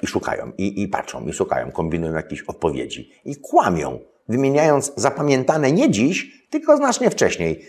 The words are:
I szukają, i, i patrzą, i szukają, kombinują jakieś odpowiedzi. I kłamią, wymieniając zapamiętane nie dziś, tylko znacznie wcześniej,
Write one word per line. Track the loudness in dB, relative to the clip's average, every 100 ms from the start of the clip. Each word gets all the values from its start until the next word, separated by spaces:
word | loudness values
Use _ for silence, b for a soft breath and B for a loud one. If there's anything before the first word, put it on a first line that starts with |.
I | -4
szukają, | -4 -2 -4 -6 -6
i, | -4 -4
i | -4
patrzą, | -4 -6 -10 -8
i |
szukają, | -4 -2 -2 -4
kombinują | -4 -2 -2 -2
jakieś | -4 -6 -10
odpowiedzi. | -10 -4 -2 -2 -6 -10 -16 b
I | -14 -14
kłamią, | 0 2 4 0 -2 -8 -14 _ -6
wymieniając | 0 2 4 4 2 0 -2
zapamiętane | 0 0 2 2 2 2 2
nie | 4 4
dziś, | 4 2 0 -6 -16 _
tylko | -2 4 4
znacznie | 4 2 0
wcześniej, | 2 2 2 -2 -4